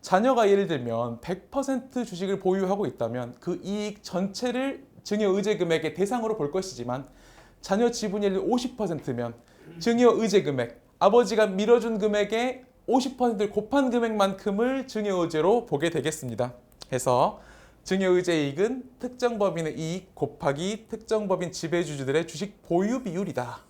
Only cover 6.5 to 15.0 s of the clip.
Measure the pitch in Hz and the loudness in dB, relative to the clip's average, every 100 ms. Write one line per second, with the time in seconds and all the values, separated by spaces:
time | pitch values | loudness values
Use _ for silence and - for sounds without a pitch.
6.5 | - - 113 120 127 - - - - - | -2 -6 -8 -6 -6 -8 -20 -20 -20 -20
7.5 | _ - 196 240 240 214 202 202 190 - | _ -2 2 2 0 -4 -2 0 0 0
8.5 | 240 247 - 202 156 - 120 120 113 - | 0 -2 -6 -4 -4 -4 -4 -4 -8 -20
9.5 | - - 170 196 233 240 - 220 196 147 | -20 -20 -4 0 6 6 6 4 4 2
10.5 | 131 117 - _ _ 185 233 220 220 214 | -2 -4 -6 _ _ 6 6 4 4 2
11.5 | 190 214 240 226 220 214 208 202 220 254 | 2 4 4 4 0 0 2 0 0 -2
12.5 | 262 - _ - 247 254 - 247 208 208 | -4 -14 _ 0 0 0 0 0 0 -2
13.5 | 214 214 285 262 240 233 214 196 196 208 | -2 0 0 2 0 0 2 0 0 -4
14.5 | 196 247 269 254 214 | 0 0 -2 -4 -4